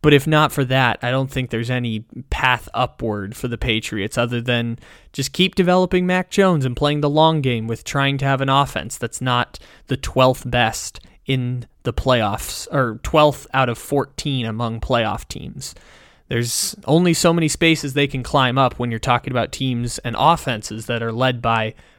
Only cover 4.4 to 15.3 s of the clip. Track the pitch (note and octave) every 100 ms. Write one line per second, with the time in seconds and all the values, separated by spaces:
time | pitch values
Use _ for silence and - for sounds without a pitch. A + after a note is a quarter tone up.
4.4 | A#2+ A#2+ A#2 A#2 - - - - C3+ -
5.4 | F#3 - F3+ F3+ F3+ F3+ F3+ F#3 F3+ -
6.4 | F#3+ E3 C3 B2 D3 D3 D3 D3 D#3+ D#3+
7.4 | C3+ A#2+ A2 A2+ - D3+ C#3 C#3 C3+ C3
8.4 | C3+ C#3 C#3+ - G#2 - A#2 - B2+ B2
9.4 | - - - - - B2+ - B2+ C3 B2+
10.4 | B2 B2 A2+ - - - - _ - C3
11.4 | B2 B2 A#2+ _ - - C3+ B2 G#2 G#2+
12.4 | - - - D3 B2 A2 - D#3 D3+ C#3
13.4 | - C3+ B2+ A2+ - C#3+ - - D3 C3+
14.4 | A2+ A2 A#2 A2+ - A#2+ A2 - -